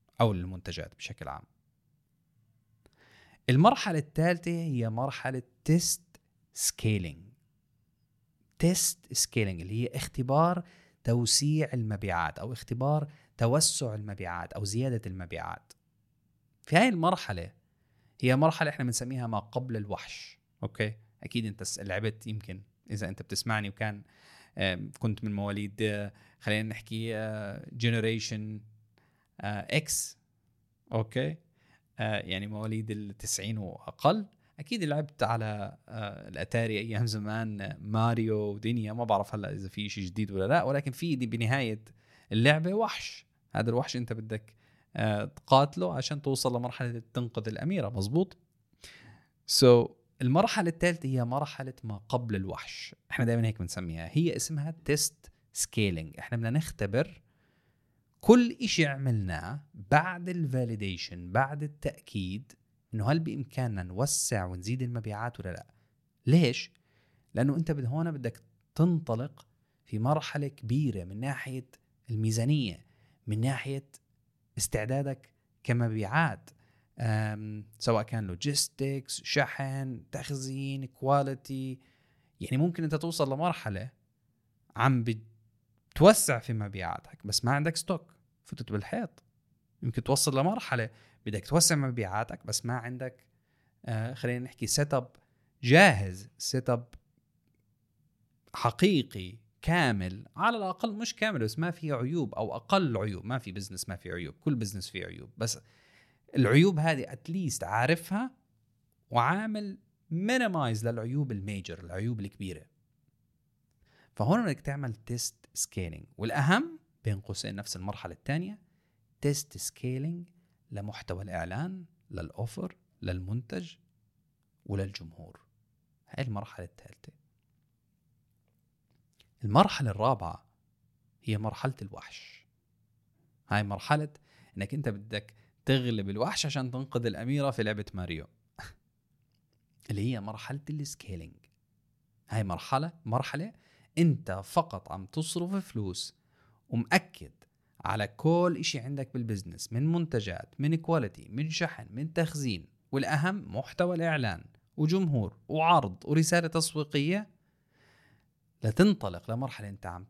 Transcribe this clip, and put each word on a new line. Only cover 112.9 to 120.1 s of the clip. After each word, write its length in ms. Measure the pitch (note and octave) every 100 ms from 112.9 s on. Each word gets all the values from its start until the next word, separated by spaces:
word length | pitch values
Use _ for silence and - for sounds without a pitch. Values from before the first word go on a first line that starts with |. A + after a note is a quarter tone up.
| _ _ _ _ _ _ _ _ _ _ _ _ -
فهون 300 | G#2+ G#3+ G#3+
بدك 140 | B2
تعمل 360 | - C#3 C3+ G#2+
تيست 400 | - A#2+ - - _
سكيلينج، 520 | - - - F2 D#2 - -
والأهم 640 | A2 C#3+ C#3 G#3 E4 D#4+ _ _
بين 160 | - G2
قوسين 360 | - G2 G#2+ G2
نفس 200 | G2+ F2+
المرحلة 380 | G2 - F2+
الثانية، 460 | - - D3+ F#3+ G#3+ _ _ _ _ _ _
تيست 360 | C#3+ C#3+ - -
سكيلينج 680 | - - B2+ C3 D3+